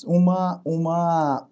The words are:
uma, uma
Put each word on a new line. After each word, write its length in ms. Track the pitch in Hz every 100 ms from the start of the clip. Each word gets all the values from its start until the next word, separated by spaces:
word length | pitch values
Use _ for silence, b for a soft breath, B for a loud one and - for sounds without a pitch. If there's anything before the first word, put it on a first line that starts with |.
| -
uma, 540 | 175 180 185 180 175 180
uma 800 | 165 165 170 170 165 147 131 -